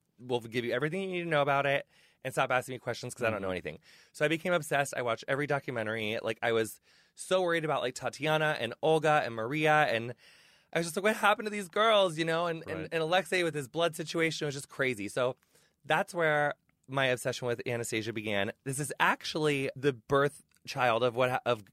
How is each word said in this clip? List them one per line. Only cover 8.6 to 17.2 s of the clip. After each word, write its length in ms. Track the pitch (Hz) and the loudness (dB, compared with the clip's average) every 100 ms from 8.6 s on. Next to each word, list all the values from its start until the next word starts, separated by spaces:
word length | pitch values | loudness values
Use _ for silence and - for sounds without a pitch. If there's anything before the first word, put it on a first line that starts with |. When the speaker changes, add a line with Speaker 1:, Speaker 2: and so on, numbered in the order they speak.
Speaker 1:
and 140 | 113 - | -4 0
Olga 400 | 151 160 156 151 | 2 4 4 4
and 100 | 117 | 2
Maria 500 | 113 113 151 156 151 143 | -4 -4 0 4 4 4
and 240 | 113 117 - - - _ _ _ | 2 -2 -10 -18 -20 _ _ _
I 60 | 165 | -4
was 80 | 170 | -2
just 100 | 160 | 2
like, 80 | |
"What 120 | 196 214 | 2 4
happened 300 | 208 208 214 | 4 2 0
to 40 | |
these 180 | 208 185 | -6 -4
girls?" 480 | 202 220 214 190 156 | 2 4 6 4 2
You 60 | |
know, 220 | 165 165 175 | 0 0 -2
and, 160 | 165 - | -4 -6
and, 140 | 165 | -8
Speaker 2:
Right. 80 | 180 | -4
Speaker 1:
and 100 | 165 | -2
Alexei 400 | 160 185 185 185 | 2 0 2 0
with 120 | 170 | 0
his 140 | 151 127 | -2 -4
blood 260 | 156 170 156 | 0 0 -2
situation 500 | 156 170 165 156 151 | -4 0 0 0 -4
was 80 | |
just 140 | 139 - | -6 -10
crazy. 400 | - 135 113 101 | -2 -2 0 -4
So 280 | - 127 135 _ _ _ _ | 0 -2 -2 _ _ _ _
that's 300 | - 156 196 | -2 0 0
where 400 | 175 156 151 147 - _ _ - | 0 2 2 0 -2 _ _ -8
my 180 | 135 131 | 0 0
obsession 400 | 127 | 0